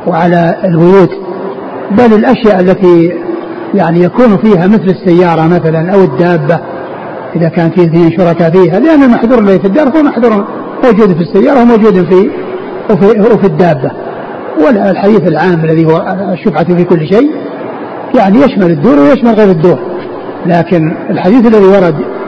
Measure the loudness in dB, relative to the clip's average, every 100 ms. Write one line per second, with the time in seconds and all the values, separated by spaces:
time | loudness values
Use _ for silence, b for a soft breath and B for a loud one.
0 | -6 -2 0 0 0 -2 -2 2 4 4
1 | 2 -2 -10 -10 -10 -12 -12 -12 -4 0
2 | 2 2 2 2 2 2 2 2 4 4
3 | 2 -2 -8 -8 -10 -12 -6 -2 0 0
4 | 0 2 2 2 2 2 2 2 0 -2
5 | 0 2 2 0 0 0 0 -2 0 2
6 | 2 0 0 0 -2 -4 -6 -12 -14 -14
7 | -14 -14 -10 -4 -2 -2 -2 0 0 2
8 | 2 2 0 0 0 2 2 2 2 4
9 | 4 2 2 2 2 2 0 0 0 0
10 | 0 0 0 0 -4 -10 -12 -2 0 2
11 | 2 0 0 0 2 2 4 4 4 2
12 | 2 2 2 -4 -10 -10 -10 -8 -4 2
13 | 2 2 2 2 0 0 0 0 -4 -8
14 | -12 -12 -14 -14 -8 -2 0 0 0 0
15 | 2 2 0 0 0 0 0 0 0 0
16 | -2 -6 -6 -4 -4 -2 -2 0 0 0
17 | 2 0 0 -4 -10 -12 -12 -12 -14 -12
18 | -4 0 2 2 2 2 0 0 2 2
19 | 2 2 2 2 2 2 2 0 -4 -10
20 | -12 -12 -14 -8 -2 -2 0 -2 -2 -4
21 | -6 -2 2 2 4 4 4 4 2 -2
22 | -6 -8